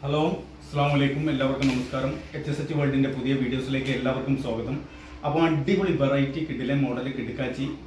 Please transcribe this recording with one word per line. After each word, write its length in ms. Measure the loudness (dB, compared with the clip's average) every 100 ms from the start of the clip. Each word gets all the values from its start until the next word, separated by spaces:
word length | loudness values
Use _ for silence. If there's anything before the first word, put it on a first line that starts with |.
| 0
ഹലോ, 140 | 2 2 0 -8 -16
അസ്സലാമു 320 | -6 0 2 4
അലൈക്കും. 260 | 2 2 0
എല്ലാവർക്കും 380 | 2 0 2 2
നമസ്കാരം. 400 | 2 -2 -2 -2 -4 -8 -8
എച്ച് 140 | -4
എസ് 100 | -4
എച്ച് 120 | -2 0
വേൾഡിന്റെ 300 | 2 4 2
പുതിയ 180 | 0 0 2
വീഡിയോസിലേക്ക് 500 | 2 0 0 -2 0 0
എല്ലാവർക്കും 380 | 0 0 0 0
സ്വാഗതം. 340 | 0 -4 -4 -6 -8 -16 -18 -6 -2
അപ്പോൾ 140 | 4 4
അടിപൊളി 460 | 4 4 2 4 2
വെറൈറ്റി 380 | 4 4 2 0 -4
കിടിലൻ 300 | -4 0 2
മോഡൽ 220 | 2 0 -4 -6
കിടുക്കാച്ചി 480 | -6 -4 -4 -2 -6 -6